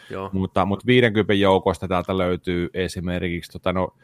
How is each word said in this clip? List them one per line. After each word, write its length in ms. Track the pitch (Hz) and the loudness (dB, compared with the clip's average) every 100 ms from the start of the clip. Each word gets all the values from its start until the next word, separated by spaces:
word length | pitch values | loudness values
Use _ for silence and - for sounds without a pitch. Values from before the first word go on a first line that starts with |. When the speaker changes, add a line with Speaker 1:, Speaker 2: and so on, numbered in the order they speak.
| - | -12
Speaker 1:
joo. 200 | 95 98 | -10 -6
Speaker 2:
Mutta, 320 | 98 92 - 95 | -4 -2 0 0
mutta 200 | 98 117 | 0 2
viidenkympin 540 | 127 120 104 95 101 | 4 4 2 2 2
joukosta 480 | 98 95 95 95 90 | 4 4 2 -2 -2
täältä 300 | 90 87 95 | -2 0 -2
löytyy 520 | 90 90 - 87 87 | 0 -2 -2 -2 -2
esimerkiksi, 800 | - 90 92 87 90 90 85 - | -4 -6 -4 -6 -4 -4 -6 -10
tota, 220 | 87 95 | -6 -4
no, 220 | 90 92 - | -2 -4 -8